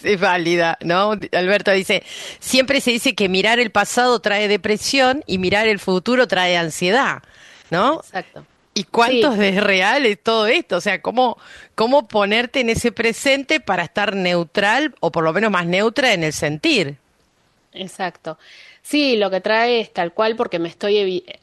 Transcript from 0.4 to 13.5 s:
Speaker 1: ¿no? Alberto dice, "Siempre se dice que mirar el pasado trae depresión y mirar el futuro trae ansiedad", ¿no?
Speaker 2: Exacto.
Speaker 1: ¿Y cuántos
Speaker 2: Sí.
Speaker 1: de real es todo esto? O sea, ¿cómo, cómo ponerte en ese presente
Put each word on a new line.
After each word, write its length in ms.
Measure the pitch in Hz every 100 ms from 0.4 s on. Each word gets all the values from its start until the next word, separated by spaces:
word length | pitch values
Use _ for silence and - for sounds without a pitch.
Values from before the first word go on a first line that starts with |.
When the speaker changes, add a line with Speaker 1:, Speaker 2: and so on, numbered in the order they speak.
| 170 175 165 160
Speaker 1:
¿no? 300 | 160 175 208 208 -
Alberto 380 | - 180 202 190
dice, 320 | 196 190 196 - - - -
"Siempre 400 | - 254 262 277
se 120 | 254
dice 240 | 233 277 208
que 120 | 196
mirar 320 | 185 202 233
el 100 | 233
pasado 480 | 202 202 - 247 240
trae 260 | - 202 208
depresión 760 | 202 196 208 - 277 254 269 -
y 120 | 185
mirar 280 | 185 196 220
el 120 | 202
futuro 460 | - 185 180 247 233
trae 280 | 185 180 175
ansiedad", 640 | 170 - 180 226 240 135 - - - - -
¿no? 360 | 165 208 330 -
Speaker 2:
Exacto. 420 | 190 170 - 151 _ _ -
Speaker 1:
¿Y 100 | 190
cuántos 500 | - 233 254 226 214
Speaker 2:
Sí. 20 |
Speaker 1:
de 220 | 202 190
real 440 | 208 190 190 262 254
es 160 | 208
todo 240 | - 226 214
esto? 300 | 311 - 180
O 40 |
sea, 200 | 185 185
¿cómo, 360 | - 214 254 214 - - - -
cómo 320 | 226 277 226
ponerte 540 | 214 202 214 247 285
en 80 | 233
ese 220 | 226 240
presente 680 | - 226 220 285 269 269